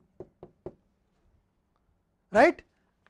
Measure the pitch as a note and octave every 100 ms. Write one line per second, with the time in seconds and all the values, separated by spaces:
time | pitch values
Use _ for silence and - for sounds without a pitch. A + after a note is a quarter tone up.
0 | - - - - - - - - - _
1 | _ - - - _ _ _ - _ -
2 | _ _ _ G3+ D4+ - - - - _
3 | -